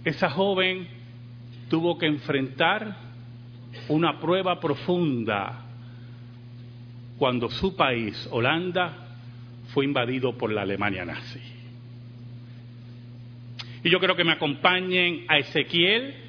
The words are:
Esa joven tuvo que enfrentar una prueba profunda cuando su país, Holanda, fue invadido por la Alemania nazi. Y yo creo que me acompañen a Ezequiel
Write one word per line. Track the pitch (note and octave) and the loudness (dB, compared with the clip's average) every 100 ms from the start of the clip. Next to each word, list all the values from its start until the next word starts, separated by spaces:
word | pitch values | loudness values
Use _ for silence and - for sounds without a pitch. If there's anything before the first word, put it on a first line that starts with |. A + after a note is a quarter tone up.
Esa | E3 D3+ F3+ | 0 2 0
joven | C#3+ G3 F#3 F#3 F#3 F3 - - - - - - - - | 4 2 4 2 0 -8 -14 -16 -16 -16 -16 -16 -16 0
tuvo | E3 E3+ E3+ | 2 2 2
que | D#3+ | 2
enfrentar | D3 - C#3 C3 B2+ E3 G#3 G#3+ G3 - - - - - - - - - | 2 0 0 0 2 4 4 -2 -8 -12 -14 -16 -16 -16 -16 -14 -14 0
una | D3+ E3+ - | 4 4 2
prueba | D#3+ F#3 F#3+ F3 | 2 4 4 2
profunda | E3 C3 - F3+ E3+ B2 A2 G#2 F#2+ - - - - - - - - - - - - - - - - - | 0 0 2 4 4 2 2 0 0 -6 -12 -14 -16 -16 -16 -16 -16 -16 -16 -16 -16 -16 -16 -16 -16 2
cuando | C3+ B2 A#2 | 4 4 0
su | - F#3+ F3+ | 0 -2 4
país, | C#3+ A#2+ A2 - A#2+ | 4 4 0 -4 -4
Holanda, | B2 B2 D#3+ F3+ F3+ E3+ C#3+ - - - - - - - | 2 4 2 0 0 0 -4 -16 -16 -16 -16 -16 -16 -2
fue | C#3+ | 2
invadido | C#3 C#3 A#2+ C3 B2 A#2+ | 2 2 2 2 0 0
por | A2+ | 0
la | G#2+ | 0
Alemania | G2 G2 G#2 F#2+ | 0 0 0 0
nazi. | E2+ - - - - - - - - - - - - - - - - - A#2+ A#2+ A#2+ - - - - - - - | -6 -8 -10 -12 -14 -16 -16 -16 -16 -16 -16 -16 -14 -14 -16 -16 -16 -16 -16 -16 -16 -16 -16 -16 -14 -12 -12 -2
Y | D#3 | 4
yo | F3+ | 6
creo | F#3 F3+ | 6 4
que | |
me | E3 | 4
acompañen | D#3 D#3 C3+ F#3 F#3 F#3 F3+ F3 D#3+ A#2+ | 4 2 4 4 4 2 4 4 2 4
a | D3+ | 4
Ezequiel | C3+ D#3+ C#3 E3+ F3 A3 C#4 - | 4 0 2 4 6 4 0 -10